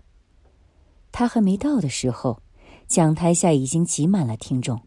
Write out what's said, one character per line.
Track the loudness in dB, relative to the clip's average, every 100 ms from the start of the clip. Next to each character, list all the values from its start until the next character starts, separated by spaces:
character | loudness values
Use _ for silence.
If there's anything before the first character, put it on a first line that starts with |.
| _ _ _ _ _ _ _ _ _ _ _
他 | -4 -2
还 | 2
没 | 2 2
到 | 0 0
的 | -2
时 | -2 -4
候， | -2 -4 -4 -10 _ -20 -18 -2
讲 | 2 4
台 | 2 2
下 | 2 2
已 | 2 0
经 | -2
挤 | -2 0 0
满 | 0 -2
了 | -4
听 | -4 -4
众。 | -4 -6